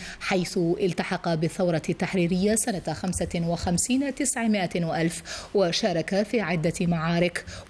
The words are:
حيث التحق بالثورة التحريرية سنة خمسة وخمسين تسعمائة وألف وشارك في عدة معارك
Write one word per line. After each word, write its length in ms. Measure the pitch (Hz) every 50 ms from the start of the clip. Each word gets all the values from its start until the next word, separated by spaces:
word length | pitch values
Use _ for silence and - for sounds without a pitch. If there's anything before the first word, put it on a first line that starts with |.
| - - - -
حيث 380 | - - 202 185 175 - - 196
التحق 760 | 175 165 175 - - 185 170 - 180 - 190 170 - 175 170
بالثورة 480 | 156 165 160 - - 185 175 165 160 - -
التحريرية 680 | 170 - 185 - - 196 170 170 190 180 190 208 220
سنة 380 | 220 - - 175 170 - 165
خمسة 360 | 156 - - 185 175 - 180 160 - 175 170
وخمسين 680 | 170 170 170 - 185 175 175 - - 247 262 285 277 254
تسعمائة 680 | - 294 - - 247 233 226 214 202 180 165 - 185 170
وألف 640 | 165 - 165 160 165 165 - - - - - - - -
وشارك 680 | 208 190 170 170 - - 208 170 165 156 - 196 190
في 180 | 214 - - 233
عدة 340 | 196 156 180 165 151 170 160 -
معارك 640 | 185 175 175 165 156 165 170 170 175 175 - - - - - - -